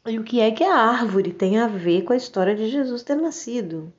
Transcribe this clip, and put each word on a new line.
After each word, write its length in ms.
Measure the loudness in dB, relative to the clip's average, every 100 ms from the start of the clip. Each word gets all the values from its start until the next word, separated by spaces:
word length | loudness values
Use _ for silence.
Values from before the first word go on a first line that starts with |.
| -6
E 120 | -6
o 40 |
que 180 | 0 2
é 100 | 2
que 100 | 4
a 140 | 2 4
árvore 560 | 4 2 0 0 0
tem 260 | 0 0 2
a 80 | 0
ver 360 | 0 0 2
com 100 | 2
a 40 | -2
história 380 | -2 -2 0
de 140 | 0 0
Jesus 340 | -2 -2 -4
ter 140 | -4 -2
nascido? 760 | -2 -6 -8 -6 -6 -8 -12